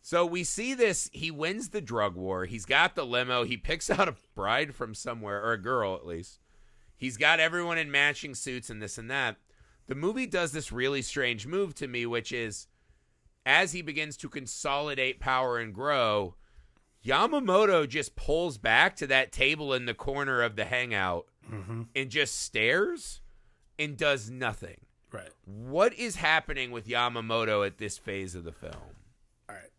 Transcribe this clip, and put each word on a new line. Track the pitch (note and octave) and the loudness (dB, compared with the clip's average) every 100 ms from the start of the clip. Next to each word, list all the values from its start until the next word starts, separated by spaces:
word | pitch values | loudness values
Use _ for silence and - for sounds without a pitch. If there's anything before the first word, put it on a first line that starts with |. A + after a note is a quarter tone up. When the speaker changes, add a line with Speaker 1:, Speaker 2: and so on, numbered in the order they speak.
Speaker 1:
So | - E3+ F3 | 0 2 2
we | F3 | 0
see | F3 - A#3+ | -2 -2 -4
this, | C4 A3+ F#3 - | 2 4 2 -4
he | - D#3+ | -6 -8
wins | D3+ D#3 G#3 A3+ | -2 -2 -2 -4
the | G#3 | -6
drug | B2 A#2 G#2 F2+ | -2 0 2 0
war. | F#2+ F#2 F#2 | -4 -2 -4
He's | A2 - | -6 2
got | C3+ F3+ - | 4 4 2
the | C3 | 0
limo. | A#2+ B2+ B2+ A#2 | 0 2 0 0
He | A#2+ | -2
picks | - E3 - | -4 -4 0
out | G3 F#3 | 2 2
a | G#2 _ - | 0 _ -4
bride | G2 B2 D3+ C3 | 0 0 0 -6
from | A2+ | -10
somewhere, | G#2+ C3+ A#2 G#2 G2+ | -8 -8 -8 -6 -4
or | A2 | -2
a | A2+ | -2
girl | G2 B2+ G#2 F#2 | 0 0 0 -2
at | D#2+ | -6
least. | E2+ F#2 - _ _ - _ - _ | -10 -10 -18 _ _ -20 _ -20 _
He's | C3 A2 | -8 0
got | D3 E3 | 4 4
everyone | D#3+ F3 E3+ E3 | 4 2 -2 -2
in | D3+ | 0
matching | C#3+ D3 C#3+ D3+ B2 | 2 2 0 -8 -8
suits | - B2 A2+ | -6 -8 -8
and | A2 | -10
this | G#2+ - | -10 -10
and | A2+ | -6
that. | C3+ B2+ G#2 _ _ _ _ - | -2 -2 -4 _ _ _ _ -10
The | C3+ | -4
movie | F3 A3+ B3+ | -2 -2 -2
does | F#3 E3+ | -2 -2
this | D3 - | -4 -8
really | A#2+ C3 C#3 | -2 -2 -2
strange | A#2+ D3 B2 A2+ A2+ | -4 -2 -2 -2 -4
move | F#3 G3 C#3+ | -4 -4 -4
to | C#3 | -8
me, | B2 A#2 | -4 -2
which | A#2 A#2 | -2 -2
is | B2 A2+ G2+ - _ _ _ _ _ _ _ C3 | -6 -4 -8 -14 _ _ _ _ _ _ _ 4
as | D3 F#3 | 4 4
he | F3 | -2
begins | D#3 D3 D#3 - | -6 -6 -6 -8
to | C#3 | -10
consolidate | D3+ B2+ - D3 C#3 D3+ C#3 C3 B2+ | -10 -10 -6 -2 0 0 0 -2 0
power | C3+ C3 C3 A#2+ | 0 2 2 0
and | A2+ | -4
grow, | G2+ C#3 C#3 A2+ G#2 F#2 - - - - _ _ _ A2+ | -4 0 2 4 2 0 -8 -20 -20 -20 _ _ _ 2
Yamamoto | C3+ A3+ D4 A#3 F#3 G#3+ F3+ D3 | 4 4 2 4 6 8 6 4
just | D3 C#3 - | -2 -4 -6
pulls | - D#3 F3 A#2 | 0 0 0 0
back | A2+ A#2 F3 - | 6 8 8 4
to | C#3+ | 2
that | C3+ C3 | 2 2
table | - C3+ D3+ D3 | 2 2 2 0
in | C3 A#2+ | -2 -2
the | |
corner | A2+ C#3+ C#3 C#3 B2+ | -4 -4 -2 0 2
of | A#2 G#2 | 0 0
the | G#2+ | -2
hangout | B2+ B2 G#2+ F#2 E2+ - _ - | -2 0 0 0 0 -6 _ -12
Speaker 2:
Mm-hmm. | G#2+ F#2+ A2+ A#2 | -12 -8 -8 -6
Speaker 1:
and | C3+ C3+ | -4 -2
just | C#3 C#3+ - | 0 0 -2
stares | - A2+ A2+ D#3+ G#3+ E4+ - - - - _ _ _ - | -4 2 4 4 2 -2 -10 -14 -16 -20 _ _ _ -8
and | D3+ C3+ | -6 0
does | D3+ C#3 G#2+ | 0 0 -2
nothing. | B2+ B2+ G#2+ E2+ - - _ _ | -4 -4 -4 -12 -16 -20 _ _
Speaker 2:
Right. | - - _ | -14 -14 _
Speaker 1:
What | - G2+ B2 D3 A3+ - | -18 -14 -4 4 4 4
is | A#3 F3+ | -6 0
happening | E3 D#3+ - C#3+ B2+ | 4 4 2 -6 -4
with | A#2+ G#2+ | -6 -2
Yamamoto | A#2+ A#2+ A#2+ A2+ A2+ A2 G#2+ G2+ | 2 2 0 0 2 4 2 2
at | - | -2
this | G#2+ - | -8 -8
phase | - G2 F#2+ | -8 -6 -6
of | F2+ E2 | -8 -12
the | |
film? | D#2 - - - - - _ _ _ - | -12 -14 -14 -16 -20 -20 _ _ _ -18
Speaker 2:
All | G#2 | -18
right. | E2+ | -18